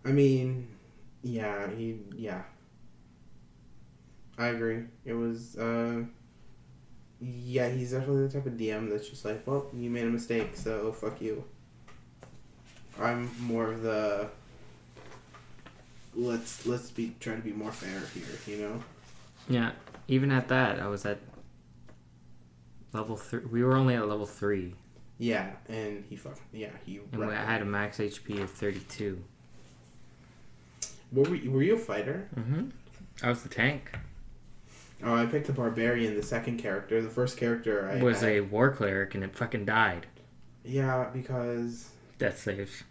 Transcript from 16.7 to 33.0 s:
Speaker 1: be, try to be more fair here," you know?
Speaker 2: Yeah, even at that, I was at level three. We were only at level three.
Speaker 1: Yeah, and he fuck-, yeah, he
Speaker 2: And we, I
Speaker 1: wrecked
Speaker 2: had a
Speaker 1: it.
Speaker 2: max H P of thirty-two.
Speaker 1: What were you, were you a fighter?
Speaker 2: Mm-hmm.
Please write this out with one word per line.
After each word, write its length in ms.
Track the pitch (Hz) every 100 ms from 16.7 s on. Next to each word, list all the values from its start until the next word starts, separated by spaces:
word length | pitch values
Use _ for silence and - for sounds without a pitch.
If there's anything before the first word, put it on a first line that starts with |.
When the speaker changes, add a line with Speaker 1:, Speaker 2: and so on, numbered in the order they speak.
| 120 -
Speaker 1:
be, 240 | - 117 -
try 160 | 123 113
to 60 |
be 100 | 113
more 180 | 104 107
fair 280 | - 92 95 82
here," 240 | 92 82 - -
you 160 | 104
know? 200 | 104 113 113 - - - - - -
Speaker 2:
Yeah, 240 | 127 113 - - - -
even 240 | 131 139
at 160 | 131 123
that, 320 | 131 120 -
I 80 | 101
was 180 | 101 104
at 140 | 104 - - - - - - - - - - - - - - - - -
level 220 | 110 110 107
three. 300 | - 117 123
We 180 | 117
were 120 | 127 131
only 200 | 131 120
at 120 | 107
level 180 | 107 101
three. 480 | - 104 101 90 90 - - - -
Speaker 1:
Yeah, 320 | 117 107 95 98 -
and 340 | 113 107 101 101
he 60 | 101
fuck-, 240 | 143 139 -
yeah, 200 | 110 107 143 -
he 120 | - 104
Speaker 2:
And 80 | 113
we, 40 | 107
I 40 |
Speaker 1:
wrecked 160 | 107 107
Speaker 2:
had 140 | 113
a 40 | 101
Speaker 1:
it. 20 |
Speaker 2:
max 320 | 101 104 -
H 240 | 104 -
P 180 | - 104
of 80 | 95
thirty-two. 720 | - 104 95 - - 104 92 92 - - - - - - - - - - - - - - - - - -
Speaker 1:
What 160 | 127 147
were 60 | 175
you, 160 | 131
were 100 | 131
you 140 | 160 226
a 20 |
fighter? 480 | - 104 120 165 202 127
Speaker 2:
Mm-hmm. 340 | 113 151 269 - - -